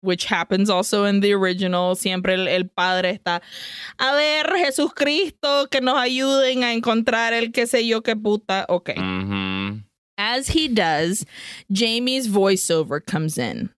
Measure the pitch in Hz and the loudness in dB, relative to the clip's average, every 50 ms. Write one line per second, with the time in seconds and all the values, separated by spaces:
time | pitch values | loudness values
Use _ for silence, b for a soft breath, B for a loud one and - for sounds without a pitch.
0 | - 190 180 175 - - 208 175 170 - 190 185 196 208 196 180 190 - - 208 | 0 -2 -2 -2 -2 -2 -2 -2 0 0 0 2 2 2 2 2 2 0 0 2
1 | 202 202 202 202 196 202 202 196 190 185 180 180 196 185 180 180 180 180 185 185 | 2 2 2 4 4 4 4 4 2 0 0 0 -2 0 0 0 2 0 0 0
2 | - 196 185 185 180 196 185 185 185 160 - 185 185 185 _ - 175 185 185 185 | -2 -2 -2 -2 0 0 0 0 2 0 0 0 -2 -4 _ -2 0 0 2 0
3 | 185 180 196 202 _ 185 170 175 B B B B B B B B B B B - | 0 -2 -2 -2 _ -4 -4 -4 B B B B B B B B B B B -2
4 | - 262 285 285 302 302 302 311 302 320 370 381 349 277 269 - 294 - - - | 0 0 2 2 2 2 0 0 0 0 2 2 2 0 2 0 -2 -2 0 0
5 | 285 285 294 320 392 330 - _ - 285 277 285 277 277 - 269 247 254 262 285 | 0 2 2 0 0 -2 -4 _ -2 0 2 2 0 0 -2 0 0 2 2 2
6 | 247 247 254 254 269 269 277 269 269 254 254 254 247 240 233 226 233 233 220 226 | 0 0 0 0 2 2 4 4 4 2 2 0 0 0 0 0 0 2 0 2
7 | 226 - 220 226 233 226 233 233 233 226 233 254 233 233 - 247 233 233 226 220 | 2 0 0 0 0 0 0 0 -2 -2 -2 -2 0 2 2 0 2 2 0 0
8 | 226 - 226 214 214 214 208 208 - - 190 196 - - 175 175 _ - - 87 | 0 -2 -2 0 0 0 0 0 -2 -2 -2 -2 0 0 -2 -2 _ -4 -6 -4
9 | 92 95 92 92 95 101 101 98 95 95 95 95 98 101 104 107 104 _ _ _ | -4 -2 -2 -2 -2 -2 -4 -4 -2 -4 -4 -4 -4 -4 -6 -8 -12 _ _ _
10 | _ _ _ - 202 220 240 262 269 - - 320 311 294 240 214 185 165 156 147 | _ _ _ -4 -4 -2 -2 -2 -2 -2 0 0 0 2 2 2 2 2 2 2
11 | 160 170 190 214 175 B B B B B B B B _ 196 190 233 226 226 233 | 2 0 0 -2 -6 B B B B B B B B _ 0 0 2 2 2 0
12 | 247 254 262 262 262 220 196 202 196 196 190 185 - - 170 160 156 - 139 151 | 0 0 0 0 0 0 2 2 4 4 2 2 2 0 0 0 0 -2 -4 -6
13 | - - - 156 160 156 156 - 127 107 67 57 - - _ | -6 -4 -4 -2 -2 -2 -2 -2 -4 -4 -4 -6 -8 -8 _